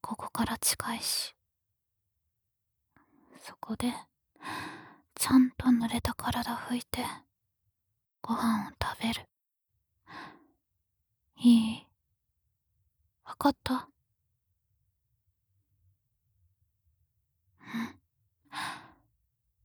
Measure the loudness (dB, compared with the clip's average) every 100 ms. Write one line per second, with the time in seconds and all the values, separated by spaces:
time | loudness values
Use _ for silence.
0 | -8 -8 -8 -2 -2 0 -2 -2 -4 -4
1 | -4 -4 -6 -12 _ _ _ _ _ _
2 | _ _ _ _ _ _ _ _ _ _
3 | _ _ _ -20 -20 -18 -10 -4 -4 -6
4 | -14 _ _ _ -12 -10 -10 -14 -20 -20
5 | _ -6 6 8 6 4 4 4 4 -2
6 | -4 -4 -4 -2 -4 -6 -4 -6 -6 -6
7 | -6 -8 -18 _ _ _ _ _ _ _
8 | _ _ -6 0 2 2 -2 -6 -6 -2
9 | -2 -4 -8 _ _ _ _ _ _ _
10 | -20 -18 -18 -20 -20 _ _ _ _ _
11 | _ _ _ 4 8 8 8 -2 -10 _
12 | _ _ _ _ _ _ _ _ _ _
13 | _ _ -20 2 2 2 -4 -4 -6 _
14 | _ _ _ _ _ _ _ _ _ _
15 | _ _ _ _ _ _ _ _ _ _
16 | _ _ _ _ _ _ _ _ _ _
17 | _ _ _ _ _ _ -10 -8 -8 -10
18 | _ _ _ _ _ -10 -10 -10 -16 -20
19 | _ _ _ _ _ _